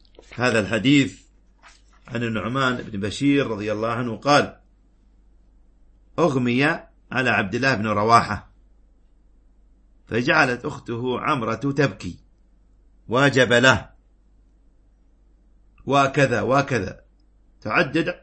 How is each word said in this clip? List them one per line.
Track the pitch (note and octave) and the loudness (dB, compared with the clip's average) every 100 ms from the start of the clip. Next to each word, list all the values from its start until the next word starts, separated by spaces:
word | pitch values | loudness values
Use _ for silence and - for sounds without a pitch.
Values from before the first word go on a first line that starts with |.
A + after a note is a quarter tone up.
| _ - - | _ -20 -20
هذا | - B2 A2+ | -4 0 0
الحديث | F#2 A2+ A2+ C#3+ A#2+ - _ _ _ _ - _ _ _ - | 0 -2 2 4 2 -4 _ _ _ _ -20 _ _ _ -12
عن | A#2+ | -6
النعمان | A#2 A2 G2 C3 C3 A#2+ | -4 -4 -4 -2 -2 -2
بن | - G#2 | -8 -8
بشير | G2+ - C#3 C#3 A#2+ | -8 -2 0 0 0
رضي | G#2 G#2+ | -4 -6
الله | G#2 A2+ | -4 -4
عنه | A#2 A#2+ G#2+ | -4 -6 -4
قال: | C#3 C#3+ G2 - _ _ _ _ _ _ _ _ _ _ _ _ _ _ _ - | 2 2 2 -6 _ _ _ _ _ _ _ _ _ _ _ _ _ _ _ -2
"أغمي | E3 C3 A#2+ A#2+ D3 E3 - _ _ | 0 0 0 0 0 -2 -8 _ _
على | A#2+ B2+ | -4 0
عبد | A2 G2+ | 0 -2
الله | A#2+ C3+ | -2 0
بن | A2+ A2 | 0 0
رواحة | G#2 G#2+ A#2 F#2 G#2 - _ _ _ _ _ _ _ _ _ _ _ _ _ _ _ _ | 0 4 4 4 -4 -10 _ _ _ _ _ _ _ _ _ _ _ _ _ _ _ _
فجعلت | A2+ B2+ D#3+ C3 A#2+ | -4 0 2 2 0
أخته | D3+ - - A#2 B2+ A#2+ | -8 -10 -10 -6 -4 -4
عمرة | B2+ D3 A2 | -2 -2 -2
تبكي، | A2+ C#3 C#3 C#3 - F2+ E2+ _ _ _ _ _ _ _ _ - | -4 -2 0 0 -2 -12 -14 _ _ _ _ _ _ _ _ -4
واجب | A#2+ C#3 B2+ A#2+ | 2 2 4 4
له | A#2+ C3 G2 - _ _ _ _ _ _ _ _ _ _ _ _ _ _ _ _ _ _ _ - | 6 6 4 0 _ _ _ _ _ _ _ _ _ _ _ _ _ _ _ _ _ _ _ 0
وكذا | C#3 C3+ D3+ C3 A2+ | 2 2 2 2 2
وكذا"، | G#2+ C3+ C#3 B2 F#2 - _ _ _ _ _ _ | 2 0 0 -2 -4 -10 _ _ _ _ _ _
تعدد | G#2+ B2 D#3+ D3+ F3 - | -2 0 0 -2 -4 -6